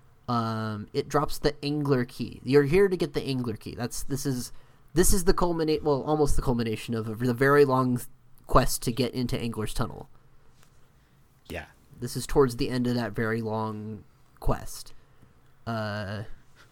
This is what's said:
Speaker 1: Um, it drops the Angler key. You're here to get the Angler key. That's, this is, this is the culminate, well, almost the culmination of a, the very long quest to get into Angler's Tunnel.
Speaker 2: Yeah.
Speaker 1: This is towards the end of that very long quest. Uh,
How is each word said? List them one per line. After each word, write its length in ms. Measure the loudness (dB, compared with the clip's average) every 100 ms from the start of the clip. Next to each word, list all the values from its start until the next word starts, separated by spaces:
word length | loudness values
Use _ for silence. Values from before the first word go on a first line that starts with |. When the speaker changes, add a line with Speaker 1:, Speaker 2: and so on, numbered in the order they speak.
| -20 _ -4
Speaker 1:
Um, 600 | -2 -2 -4 -6 -6 -6
it 140 | -6 -2
drops 300 | 0 0 0
the 160 | -2 -2
Angler 420 | -4 -2 0 0 0
key. 340 | -6 -10 -8
You're 220 | 2 4
here 240 | 6 4 4
to 80 | 2
get 160 | -4
the 100 | -4
Angler 320 | -4 -4 -4 -6
key. 180 | -10
That's, 280 | -8 -8 -6
this 200 | -4 -4 -2
is, 240 | -4 -6 -12 -20 -20 -2
this 180 | 4 6
is 120 | 6
the 100 | 6
culminate, 500 | 4 2 0 0 0
well, 180 | 2 0
almost 340 | 2 4 4 4
the 60 |
culmination 520 | 2 0 0 -4 -4
of 120 | -4 -4
a, 60 |
the 200 | -2 -2
very 300 | 2 6 6 6
long 340 | 4 2 0 -4 -16 -20 -20 2
quest 360 | 4 4 2
to 100 | -2
get 200 | -2 -2
into 240 | -2 -4 -4
Angler's 360 | -4 -4 -6
Tunnel. 340 | -4 -4 -6 -16 -20 _ -20 -20 -20 -20 _ -20 _ _ _ _ _ -14
Speaker 2:
Yeah. 160 | -14 -14 _ _ -14
Speaker 1:
This 160 | -10 -8
is 100 | -2
towards 300 | 2 2 2
the 140 | -4
end 160 | -2 0
of 80 |
that 180 | -2 -2
very 280 | -2 -2 -2
long 600 | -2 -4 -4 -8 -10 -14 -16 _ _ _
quest. 540 | 0 0 -4 -14 -16 -20 -20 _ -20 _ _ _ -8
Uh, 580 | -6 -6 -6 -8 -10 -10 -12 -16 -20 -20